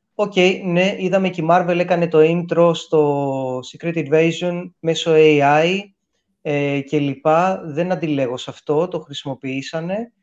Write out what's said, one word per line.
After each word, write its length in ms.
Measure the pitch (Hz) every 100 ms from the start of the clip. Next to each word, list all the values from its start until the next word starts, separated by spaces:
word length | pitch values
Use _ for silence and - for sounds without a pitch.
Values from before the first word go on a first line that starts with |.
| _ -
οκ, 200 | 202 190 185 190
ναι, 320 | 190 175 190 190
είδαμε 320 | 185 190 190
και 120 | 175
η 60 | 160
Marvel 280 | 175 175 175
έκανε 280 | 175 175 170
το 120 | 160
intro 500 | 156 170 170 165 170 165
στο 840 | - 160 147 143 139 135 131 127
Secret 480 | 127 - 170 165 139
Invasion 600 | 156 165 165 175 175 180 _
μέσω 320 | 160 160 170 156
A 260 | 156 147
I, 380 | 139 151 170 196 208 _ _ _ _ _
ε, 400 | 160 147 143 139
και 180 | 135 151
λοιπά. 600 | 143 135 156 160 185 190 165
Δεν 260 | 143 180
αντιλέγω 460 | 170 151 139 131 -
σε 120 | -
αυτό, 380 | - - 147 180
το 120 | 175
χρησιμοποιήσανε. 1120 | 160 143 147 131 135 135 135 165 170 202 233 _